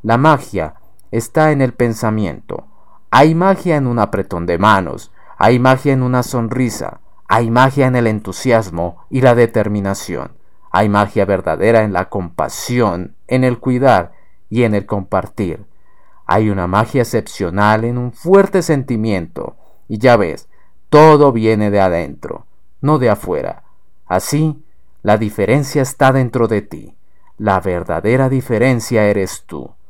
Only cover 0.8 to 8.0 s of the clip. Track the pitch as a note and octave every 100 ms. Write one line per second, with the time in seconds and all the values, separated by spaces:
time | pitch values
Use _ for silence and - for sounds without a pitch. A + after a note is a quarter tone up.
0.8 | - - - A2+ - - D#3 D3 C3 -
1.8 | A#2+ A2+ A#2 G#2+ F#2+ B1 - - - -
2.8 | - - - B2 D3+ E3 F#3 F#3+ F3+ D3+
3.8 | C3+ A#2+ G#2 G2 F#2+ F2 E2+ E2+ G2+ G2+
4.8 | F2 - - - - - A2 B2 C3 C3
5.8 | C#3+ C3+ B2 B2+ B2 B2+ A2+ B2 B2 -
6.8 | - - - - - A2 A#2 A#2 C3 C3+
7.8 | C3 B2+